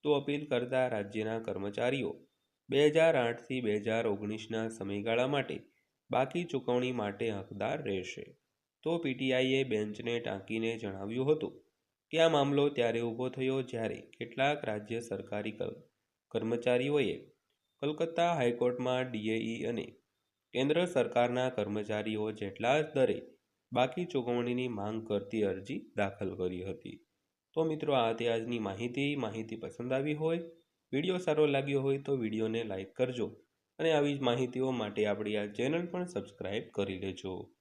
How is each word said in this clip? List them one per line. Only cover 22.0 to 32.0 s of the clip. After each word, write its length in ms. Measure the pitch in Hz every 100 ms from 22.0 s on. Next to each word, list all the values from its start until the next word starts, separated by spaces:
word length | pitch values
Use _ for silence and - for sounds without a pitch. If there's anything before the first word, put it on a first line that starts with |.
| 107 107 107
જેટલા 480 | 107 101 - 117 147
જ 120 | 151
દરે 220 | 139 123 90 - - _ _ _
બાકી 320 | 123 127 151
ચૂકવણીની 640 | 175 139 120 120 120 123 127
માંગ 320 | 110 104 110 110
કરતી 360 | 104 - 113
અરજી 500 | 101 95 104 147 - -
દાખલ 380 | 98 - 98
કરી 300 | 92 92 90
હતી. 340 | 95 - 101 - _ _ _ _ _ -
તો 80 |
મિત્રો, 300 | 160 156 147
આ 160 | 135 113
હતી 180 | 113 117
આજની 300 | 113 113 120
માહિતી. 580 | 104 98 120 120 139 143
માહિતી 400 | 113 110 113 -
પસંદ 360 | - - 120
આવી 220 | 131 147
હોય, 240 | 151 156 170 170 - _ _ _
વીડિયો 260 | 131 170 180
સારો 280 | 180 151 151
લાગ્યો 360 | 139 139 139
હોય 160 | 135
તો 180 | 139